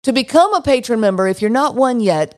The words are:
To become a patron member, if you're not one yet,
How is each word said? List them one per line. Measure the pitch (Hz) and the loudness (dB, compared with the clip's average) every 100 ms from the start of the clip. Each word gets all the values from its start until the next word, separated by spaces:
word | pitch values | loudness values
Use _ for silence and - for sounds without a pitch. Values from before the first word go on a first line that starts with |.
To | - | -2
become | 247 247 311 392 | -2 0 2 2
a | 392 | 0
patron | 285 254 - 226 | 0 -2 0 0
member, | 208 190 190 | 0 0 -2
if | 190 | -2
you're | 214 | -2
not | 247 294 | 0 -2
one | 220 262 247 | 0 0 0
yet, | 202 160 156 | 0 0 -2